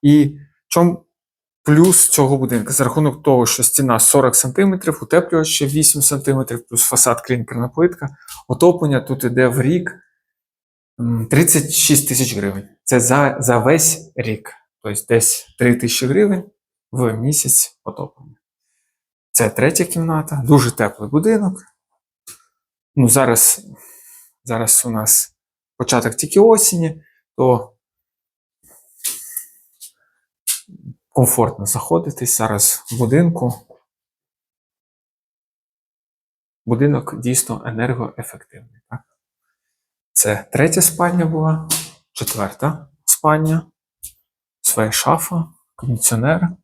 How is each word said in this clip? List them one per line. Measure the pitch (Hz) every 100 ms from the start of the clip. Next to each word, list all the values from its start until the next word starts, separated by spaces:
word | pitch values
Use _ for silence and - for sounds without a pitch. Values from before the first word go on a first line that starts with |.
І | 143 147 143 - - _ _
чом | - 175 170 _ _ _ _ _ _
плюс | - 151 175 180 -
цього | - 135 135
будинку? | 131 120 101
За | 143
рахунок | 135 - 151 143
того, | - - 113
що | -
стіна | 123 - 135 113
сорок | - 143 131 120
сантиметрів, | 131 135 196 190 165 151
утеплювач | - 165 175 165 156
ще | - 143
вісім | 147 151 147
сантиметрів, | 139 139 139 135 131 117 -
плюс | 117
фасад | - 127 - 120 -
клінкерна | 123 117 127 123
плитка, | - 175 175 143 - - - -
отоплення | 127 170 180 156 135
тут | - 135
іде | 127 123 127
в | 123
рік, | 131 175 180 - _ _ _ _ _ _ _ _ _ _
м, | 117 117 113
тридцять | 135 170 156 143
шість | - - 147 139
тисяч | 127 123 101
гривень. | 101 98 101 _
Це | - 127
за, | 117 131 143 -
за | 123 120
весь | 113 160 156 - - -
рік. | 113 104 - - _ _
Тобто | 107 104 -
десь | 117 110 - - _
три | 123 120
тисячі | 120 - 127
гривень | 165 208 190 175 _ _ _ _
в | 123 123
місяць | 110 123 147 135 - - _
отоплення. | - - 95 _ - - _ _ _ _ _ _ _ _ _
Це | - 110
третя | - 127 -
кімната, | 175 165 165 156 151 143 120
дуже | 143 123 -
теплий | 107 - 104
будинок. | 139 196 220 196 185 - _ _ _ _ _ - - _ _ _ _ _
Ну, | - 120
зараз, | 139 127 117 - - - - - - - - - _
зараз | - 113 113 - 123
у |
нас | 113 107 - - _ _ _ _ _
початок | 123 123 127
тільки | - - -
осені, | 214 220 220 175 160 156 _ _ _ -
то | 131 120 - _ _ _ _ _ _ _ _ _ _ - _ _ - - - - - _ _ _ - _ _ _ _ _ - - - 185 - - _
комфортно | - 123 - 113 - 101
знаходитись | - - 170 170 139 123 -
зараз | 110 104 - - -
в | 117
будинку. | 117 135 175 165 123 - _ _ _ _ _ _ _ _ _ _ _ _ _ _ _ _ _ _ _ _ _ _ _ _ _ _ _ _ _ _ -
Будинок | 117 143 139 - 107
дійсно | 123 127 - 110 -
енергоефективний, | 110 117 120 117 - - - _ - 117 _ _
так? | - _ _ _ _ _ _ _ _ _ _ _
Це | - 104 104 -
третя | - 160 175
спальня | 175 - 175 175 165
була, | 160 156 160 - - - - _
четверта | - - 120 95 - 143 156 - _
спальня, | - - 156 156 156 160 - _ _ _ - _ _ _ _ _
своя | - - 107
шафа, | 107 - 156 - 175 165 _ _
кондиціонер. | - 123 117 - 113 127 170 170 180